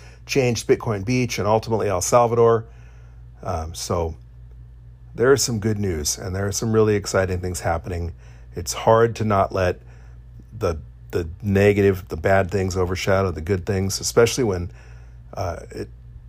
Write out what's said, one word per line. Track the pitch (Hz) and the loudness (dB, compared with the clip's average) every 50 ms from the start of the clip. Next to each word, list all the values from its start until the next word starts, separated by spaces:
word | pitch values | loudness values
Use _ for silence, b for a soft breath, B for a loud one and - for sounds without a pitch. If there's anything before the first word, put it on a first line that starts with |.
| B B B B B | B B B B B
changed | - - 139 127 123 117 - - | -4 0 0 2 2 0 0 0
Bitcoin | - 131 - - 120 104 98 95 | 0 0 2 0 -2 -4 -4 -2
Beach | 123 127 127 123 117 - - | -2 0 0 0 -2 -2 -2
and | 95 | 0
ultimately | 104 110 110 - 117 113 101 95 101 | 2 0 0 0 0 -2 0 0 0
El | 95 90 | 0 -2
Salvador. | - - 123 120 120 113 120 120 117 117 117 110 113 b b b b b b b b b b b b b - - - | 0 4 4 4 4 4 4 4 4 6 4 2 0 b b b b b b b b b b b b b -20 -14 -10
Um, | - 90 82 80 85 85 | -8 -8 -6 -8 -10 -10
so | - - - 98 87 82 80 80 - - - - - - - - - - - - - - - - - - - - | -8 -6 -4 -2 -2 -2 -4 -6 -10 -16 -20 -20 -20 -20 -20 -20 -20 -20 -20 -20 -20 -20 -20 -20 -20 -20 -12 -4
there | - 117 135 | 2 4 4
is | 139 113 - | 4 4 2
some | - 117 104 | 0 -4 -2
good | 98 110 107 101 | -2 -2 -2 -2
news, | 101 95 85 76 73 - - - | -2 -2 -2 -2 -4 -6 -6 -6
and | - 92 90 | -6 -6 -4
there | 98 101 101 | -4 -4 -4
are | |
some | 95 - 120 113 | -4 -4 -2 2
really | 110 110 107 107 104 | 2 4 4 4 2
exciting | 101 95 - - 98 95 92 92 90 | 0 0 0 0 0 0 0 -2 -4
things | 90 87 87 - | -4 -6 -6 -4
happening. | - 92 85 80 - 92 90 85 85 82 - b b b b b b b - | -4 -4 -4 -4 -4 -6 -6 -6 -6 -8 -8 b b b b b b b -12
It's | 87 80 - | -10 -8 -8
hard | - - - 113 113 113 117 113 107 | -8 0 2 4 6 6 4 4 2
to | - 107 | -2 -2
not | 107 104 98 95 - | 0 2 2 0 0
let | - 98 92 90 90 - b b b b b b b b b - - - - - - 98 | 0 0 0 0 -2 -4 b b b b b b b b b -20 -20 -20 -20 -18 -8 -4
the, | 104 90 80 78 - - - - - - | -2 -2 -2 -4 -8 -14 -20 -20 -12 -8
the | - 92 85 78 85 - | -6 -6 -6 -6 -10 -6
negative, | 107 101 98 98 101 104 101 101 98 98 92 90 - - | -2 0 2 4 4 4 6 6 4 4 2 2 -4 -10
the | 76 | -8
bad | 78 - 101 95 98 95 82 | -2 0 2 2 2 2 0
things | - 98 92 92 90 | -2 -2 -2 -2 -2
overshadow | 95 90 87 92 85 - 101 95 95 98 92 | -2 -2 -2 -2 -2 0 0 2 2 2 0
the | 80 - | -2 -4
good | 80 101 101 90 - | -4 -2 -2 -2 -2
things, | - 98 95 98 95 - - | -2 -2 -2 -2 -2 -4 -4
especially | - - - 120 117 113 - 143 123 | -6 0 4 4 4 4 4 0 -2
when, | 104 92 87 87 b b b b b b b b b b b b - - | -2 -2 -4 -6 b b b b b b b b b b b b -14 -10
uh, | 101 95 87 85 - - - | -8 -6 -6 -6 -8 -12 -14
it, | - 104 104 - - - - - - - - | -12 -12 -12 -12 -14 -18 -20 -20 -20 -20 -18